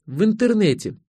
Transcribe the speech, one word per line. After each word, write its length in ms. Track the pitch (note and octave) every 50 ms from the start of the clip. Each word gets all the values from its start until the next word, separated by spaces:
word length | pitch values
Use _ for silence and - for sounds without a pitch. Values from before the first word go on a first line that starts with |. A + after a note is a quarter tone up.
| _
в 180 | D3+ B2+ D3 G3+
интернете. 720 | A3 G#3+ A3+ B3 A#3+ A#3 G#3+ G3+ D3+ B2+ - - G2+ - - _ _ _